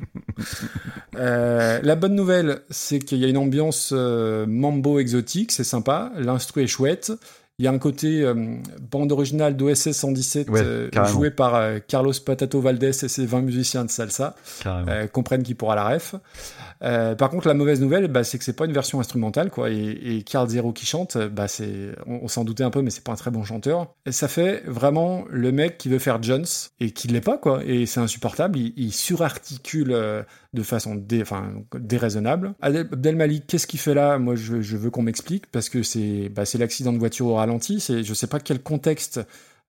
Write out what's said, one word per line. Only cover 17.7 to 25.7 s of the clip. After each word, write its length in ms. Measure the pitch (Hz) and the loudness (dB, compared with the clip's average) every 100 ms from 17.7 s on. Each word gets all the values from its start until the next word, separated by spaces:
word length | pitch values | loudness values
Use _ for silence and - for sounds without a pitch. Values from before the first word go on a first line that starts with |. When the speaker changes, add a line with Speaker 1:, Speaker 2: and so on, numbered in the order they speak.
| 143 | 4
Speaker 1:
nouvelle, 280 | 135 175 190 | 4 2 2
bah, 140 | 127 | 2
c'est 140 | 117 120 | 0 -4
que 60 | |
c'est 120 | - 117 | -6 -4
pas 100 | 160 | 0
une 80 | |
version 260 | 143 131 139 | 0 0 -2
instrumentale, 500 | 117 123 110 120 185 | -2 -2 0 0 -2
quoi, 220 | - 120 | -2 -2
et, 60 | 107 | -2
et 440 | 107 110 123 113 | -4 -6 -4 -6
Carl 260 | 101 139 123 | -2 0 0
Zero 240 | 117 117 | 0 -2
qui 140 | 113 - | -2 -4
chante, 320 | 156 180 120 | -4 -2 -2
bah, 300 | 107 104 101 | -2 -2 -4
c'est... 480 | - 107 101 101 - - | -4 -8 -8 -10 -12 -10
On, 140 | 120 | -8
on 60 | 120 | -6
s'en 160 | - | -4
doutait 200 | 113 113 | -4 0
un 60 | 127 | 0
peu, 140 | 139 | 0
mais 80 | 135 | -2
c'est 120 | - | -4
pas 100 | - | -8
un 20 | 110 | -6
très 160 | - | -4
bon 120 | 113 | -4
chanteur. 440 | 104 113 135 170 170 _ - | -4 -4 -2 -2 -2 _ -8
Et 60 | |
ça 160 | 127 147 | -4 -2
fait 340 | - 175 202 - | 0 0 0 -4
vraiment 580 | 117 139 151 175 185 - | 2 2 4 2 0 -4
le 240 | - 123 | 0 2
mec 280 | 135 160 | 2 2